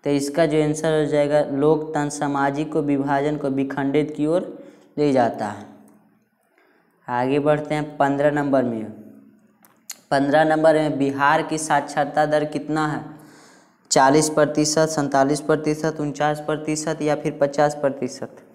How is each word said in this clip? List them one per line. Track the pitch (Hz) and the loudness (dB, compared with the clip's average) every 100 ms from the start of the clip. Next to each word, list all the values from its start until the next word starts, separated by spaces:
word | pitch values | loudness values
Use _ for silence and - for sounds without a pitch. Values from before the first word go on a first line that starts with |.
तो | 147 | 0
इसका | 143 143 143 165 | 0 0 0 2
जो | 156 | 2
आंसर | 151 151 160 156 | 0 0 0 0
हो | 151 | 0
जाएगा, | 151 143 151 | 0 2 2
लोकतंत्र | 139 135 151 156 156 147 147 | 0 2 2 2 0 -4 -4
सामाजिक | - 143 139 139 139 156 | -4 -4 0 0 0 -4
को | 165 | -2
विभाजन | 143 143 139 139 147 147 | 0 -2 0 0 0 -2
को | 143 | -2
विखंडित | 135 135 143 135 147 147 - | -2 -4 -2 0 0 -2 -2
की | 147 | 0
ओर | 175 185 - - - _ - | 0 -2 -14 -20 -20 _ -2
ले | 147 | 2
जाता | 131 117 - 107 | 2 2 -2 -8
है। | 107 - - - _ _ _ _ _ _ _ _ _ _ _ - | -8 -16 -20 -20 _ _ _ _ _ _ _ _ _ _ _ -6
आगे | 123 131 143 | -2 0 0
बढ़ते | 147 147 151 151 | 2 0 0 -4
हैं | 147 - | -6 -2
पन्द्रह | 135 139 147 | 0 2 2
नंबर | 147 143 135 | 2 0 0
में। | 120 113 107 - - - - _ _ _ _ _ _ - _ | 0 -4 -8 -14 -20 -20 -20 _ _ _ _ _ _ -20 _
पन्द्रह | 143 139 147 | 0 4 4
नंबर | 156 156 156 156 | 4 4 4 4
में | 151 135 | 0 0
बिहार | 139 139 143 160 | -2 2 2 2
की | 160 156 | 0 -6
साक्षरता | - 147 143 - 139 - 151 | 0 0 0 -4 -2 0 2
दर | 151 151 | 0 -2
कितना | 147 143 156 151 | -6 -4 -2 -2
है? | 139 - - - - - - _ _ _ | -4 -10 -18 -20 -20 -20 -20 _ _ _
चालीस | 151 135 151 156 | 4 6 6 2
प्रतिशत, | 156 143 - 151 - 160 | 2 2 2 0 2 0
सैंतालीस | 156 143 139 135 143 | 0 0 2 2 0
प्रतिशत, | - 156 151 151 156 156 | 0 0 0 -2 -4 -4
उनचास | 147 139 151 147 | -6 -2 -2 -2
प्रतिशत | 151 151 151 151 170 156 | -4 -6 -4 -4 -4 -4
या | 151 147 | -2 -2
फिर | 156 147 | -4 -2
पचास | 143 143 147 147 | -2 2 0 2
प्रतिशत। | 139 131 127 - - - - | -4 -2 -8 -8 -14 -16 -20